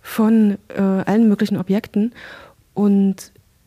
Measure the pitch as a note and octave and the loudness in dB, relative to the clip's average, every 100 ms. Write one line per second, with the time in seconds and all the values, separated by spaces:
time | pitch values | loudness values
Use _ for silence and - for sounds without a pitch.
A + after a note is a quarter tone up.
0 | - - A3 A3+ G#3 G3+ - - G3 F#3+ | -10 -2 2 4 2 0 -6 -4 -2 -2
1 | - G#3 A3+ G3+ G#3 G3 F#3 G3 - G#3 | 0 2 2 2 0 -2 -2 -4 -2 -4
2 | A3+ - - - - _ _ - G#3 G3 | -4 -6 -18 -20 -20 _ _ -2 0 2
3 | G3 F#3+ - _ _ _ | 2 -2 -10 _ _ _